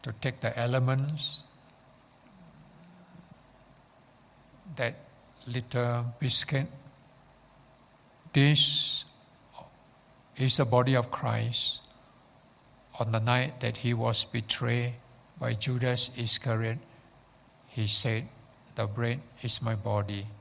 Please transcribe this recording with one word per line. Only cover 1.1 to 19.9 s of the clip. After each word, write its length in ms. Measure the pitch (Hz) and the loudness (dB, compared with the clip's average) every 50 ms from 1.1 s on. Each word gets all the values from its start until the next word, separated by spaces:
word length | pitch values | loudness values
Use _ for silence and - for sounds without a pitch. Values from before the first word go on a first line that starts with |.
| 156 151 - - - - - - - - - - - - - - - - - _ - _ _ - - - - - - - - - - - 170 175 - - - - - - - - - - - - - - - - - - - _ _ - _ - _ _ _ - _ - - - - - - 196 151 | -4 -6 -6 -6 -8 -8 -14 -16 -20 -20 -20 -20 -20 -20 -20 -20 -20 -20 -20 _ -20 _ _ -20 -20 -20 -20 -20 -20 -20 -20 -20 -20 -20 -20 -20 -20 -20 -20 -20 -20 -20 -20 -20 -20 -20 -20 -20 -20 -20 -20 -20 -20 -20 -20 _ _ -20 _ -20 _ _ _ -20 _ -20 -20 -20 -20 -20 -18 -14 -4
that 200 | 127 127 117 160 - - - - - - - - - - | -2 -2 -2 -2 -6 -18 -20 -20 -20 -20 -20 -20 -20 -12
little 580 | 123 120 127 113 - - 123 120 120 120 120 120 120 117 - | -6 -6 -6 -6 -2 -2 0 0 0 0 -2 -2 -4 -6 -4
biscuit. 480 | 151 127 - - - - - 135 143 - - - - - - - - - - - - - - _ - - - - - - - _ - _ _ _ _ _ _ _ - - | 0 4 4 4 4 4 0 -2 -4 -4 -10 -18 -20 -20 -20 -20 -20 -20 -20 -20 -20 -20 -20 _ -20 -20 -20 -20 -20 -20 -20 _ -20 _ _ _ _ _ _ _ -20 0
This 720 | - 143 139 147 151 143 - - 147 - - - - - - - - - - - - - - - - - - - - - - - - - _ _ - - - _ - | 4 6 6 6 6 6 6 4 4 2 0 0 -2 -4 -6 -10 -18 -20 -20 -20 -20 -20 -20 -20 -20 -20 -20 -20 -20 -20 -20 -20 -20 -20 _ _ -20 -20 -20 _ -4
is 200 | - 131 131 - | -2 2 4 4
the 80 | - 139 | 4 4
body 300 | 117 120 123 123 131 135 | 4 4 4 4 6 4
of 160 | 123 120 123 | 2 2 0
Christ. 680 | - - - 120 113 113 113 117 117 - - - - - - - - - - - - - - _ - - _ _ _ _ _ - _ - - - - - | -4 -4 -2 -2 0 0 -2 -2 -2 -2 -2 -2 -4 -6 -12 -20 -20 -20 -20 -20 -20 -20 -20 _ -20 -20 _ _ _ _ _ -20 _ -20 -20 -20 -8 -6
On 140 | 117 110 | -4 -2
the 80 | 110 110 | 0 0
night 400 | 110 120 123 127 127 127 - - | 2 4 4 2 2 0 -4 -4
that 180 | - 117 117 - | -4 -4 -4 -2
he 160 | - 120 120 | -2 -2 -2
was 300 | 113 120 117 113 - - | 0 0 0 0 0 -4
betrayed 720 | - - 120 107 107 - - 127 120 120 120 120 123 120 117 - - - - - - - - | -4 -4 -6 -4 -4 -4 -2 0 -2 0 0 -2 -4 -6 -10 -16 -20 -20 -20 -20 -20 -12 -8
by 160 | - 120 117 | -6 -4 -4
Judas 560 | 104 - 135 127 123 123 127 123 120 - - - | -2 -2 -2 -2 0 0 0 2 2 0 0 0
Iscariot, 640 | - 117 110 - - - 123 113 110 113 110 113 - - - - - - - - - - _ _ _ _ - _ _ _ - | -4 0 0 0 2 2 0 -2 0 0 -2 -4 -6 -10 -16 -20 -20 -20 -20 -20 -20 -20 _ _ _ _ -20 _ _ _ -12
he 180 | - 123 110 | -6 -4 0
said, 420 | 104 - - - 120 113 113 143 - - - - - - - - - - | 2 4 4 4 2 0 -2 -4 -8 -16 -20 -20 -20 -20 -20 -20 -16 -6
"The 120 | - 113 | -6 -4
bread 340 | 110 104 117 120 117 120 143 - - - - | -4 -2 -2 -2 -2 -2 -4 -8 -16 -18 -8
is 200 | - 120 - - | -2 -2 0 0
my 120 | - 113 113 | 0 -2 -4
body. 520 | 104 98 110 | -4 -2 -2